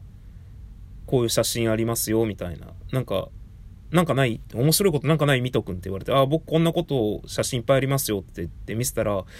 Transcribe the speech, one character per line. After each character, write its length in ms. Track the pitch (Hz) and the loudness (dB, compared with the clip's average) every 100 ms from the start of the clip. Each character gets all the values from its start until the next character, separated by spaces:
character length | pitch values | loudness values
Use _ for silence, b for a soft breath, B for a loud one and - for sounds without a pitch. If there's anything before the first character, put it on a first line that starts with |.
| - B B B B B - - - - - | -16 B B B B B -16 -16 -16 -14 0
「こ 140 | 135 | 2
う 20 | |
い 40 | 117 | 2
う 20 | |
写 120 | - | 2
真 280 | 113 120 113 | 2 2 2
あ 60 | 110 | 2
り 80 | |
ま 120 | 113 117 | 0 0
す 140 | - | 0
よ」 160 | 110 110 | 2 2
み 100 | 98 | -2
た 140 | 90 | -8
い 60 | 80 | -10
な。 80 | - - - | -14 -16 -6
な 100 | 131 | -4
ん 40 | |
か、 240 | 120 95 - - - - - - - | -2 -4 -4 -10 -18 -18 -18 -18 0
「な 120 | 165 | 2
ん 40 | 170 | 4
か 80 | |
な 120 | 131 131 | 4 2
い？ 140 | 113 - | 0 -6
面 180 | 107 143 | 0 2
白 180 | 160 202 | 4 4
い 20 | |
こ 80 | 147 | 2
と 60 | 131 | 2
な 80 | |
ん 40 | 160 | 4
か 80 | 147 | 4
な 80 | 131 | 2
い？ 40 | |
見 100 | 127 | 2
と 120 | 127 | 0
く 100 | 101 | -2
ん」 40 | 92 | -6
っ 20 | |
て 40 | |
言 80 | 92 | -6
わ 60 | 95 | -6
れ 60 | |
て、 80 | 95 | 0
「あ、 120 | 131 135 | 2 4
僕 180 | 160 - | 2 2
こ 120 | 160 | 2
ん 60 | |
な 80 | 165 | 4
こ 100 | 170 | 2
と 140 | 165 135 | 0 0
を 260 | 107 101 - | 0 -2 -4
写 180 | - | -4
真 160 | 110 127 | -2 0
い 20 | |
っ 20 | |
ぱ 100 | 113 | 2
い 20 | 135 | 2
あ 20 | |
り 60 | 131 | 4
ま 120 | 135 | 0
す 120 | - | 0
よ」 80 | 101 | -2
っ 20 | |
て 200 | - - | -4 -8
言 40 | 85 | -8
っ 20 | |
て 260 | - - | -8 -6
見 100 | 110 | -4
せ 100 | 127 | -2
た 100 | - | 0
ら、 200 | 107 98 B | 0 0 B